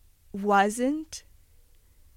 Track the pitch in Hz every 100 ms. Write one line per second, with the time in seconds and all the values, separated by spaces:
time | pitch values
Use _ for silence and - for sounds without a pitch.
0 | _ _ - 196 202 196 208 226 254 311
1 | 311 - - - _ - _ - _ _
2 | -